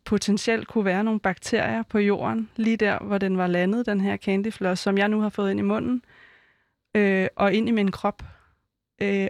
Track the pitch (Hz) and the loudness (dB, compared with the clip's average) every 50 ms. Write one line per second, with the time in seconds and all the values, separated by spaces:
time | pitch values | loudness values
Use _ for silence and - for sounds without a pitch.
0 | - - 214 196 - 208 196 175 - 240 226 - - - - 226 196 190 180 196 | -4 -2 -2 0 2 0 0 0 0 0 -2 -2 -2 -4 -2 0 0 2 0 0
1 | 214 226 220 208 - 196 - - - - 233 208 - 220 220 226 220 - - 208 | 0 0 0 0 0 -2 -4 -4 -4 -2 -2 0 0 0 -2 -4 -4 -2 0 2
2 | 208 202 202 - - 220 226 226 220 - - 226 220 226 226 220 214 202 202 - | 2 2 2 0 0 -2 -2 -2 -4 -6 -4 -2 0 0 2 2 2 0 0 -2
3 | - 202 202 196 196 190 185 185 180 180 175 175 180 190 214 240 240 220 208 196 | -4 -4 -2 -2 0 0 0 0 0 0 2 2 2 2 0 0 0 0 0 0
4 | 196 202 202 196 - 202 190 196 202 226 - - 196 185 185 180 - 202 196 196 | 0 -2 -2 -2 -2 -2 0 0 0 -4 -4 -4 -2 -2 -2 0 0 0 2 2
5 | 202 208 214 214 214 208 - - 202 196 196 202 202 202 208 220 - 247 254 247 | 2 2 2 0 0 -2 -2 -2 -2 -2 0 0 0 0 0 -2 -2 -2 -4 -4
6 | - _ - - - - - _ _ _ _ _ _ _ _ _ _ _ - 214 | -6 _ -20 -20 -20 -20 -20 _ _ _ _ _ _ _ _ _ _ _ 0 2
7 | 202 196 190 190 185 - - - 196 202 185 220 226 226 233 214 202 190 - - | 2 2 2 2 0 0 0 0 2 2 2 2 2 2 2 2 2 0 -2 -2
8 | - 202 - - - - - _ _ _ _ _ _ _ _ _ _ _ _ - | -4 -4 -4 -6 -12 -18 -20 _ _ _ _ _ _ _ _ _ _ _ _ -4
9 | 202 202 196 196 190 196 | -2 0 0 0 -2 -2